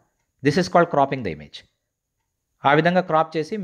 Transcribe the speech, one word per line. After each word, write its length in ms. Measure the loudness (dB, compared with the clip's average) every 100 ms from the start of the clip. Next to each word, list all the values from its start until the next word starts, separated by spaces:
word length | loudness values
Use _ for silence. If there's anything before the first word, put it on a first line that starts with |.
| _ _ _ _ -2
This 120 | 0
is 80 | 2
called 160 | 2 2
cropping 300 | 2 0 -2 -6
the 80 | -10
image. 220 | -14 -20 -20 _ _ _ _ _ _ _ _ _
ఆ 100 | 2 2
విధంగా 240 | 4 0 0
క్రాప్ 220 | 0 0 -4
చేసి 200 | -6 -6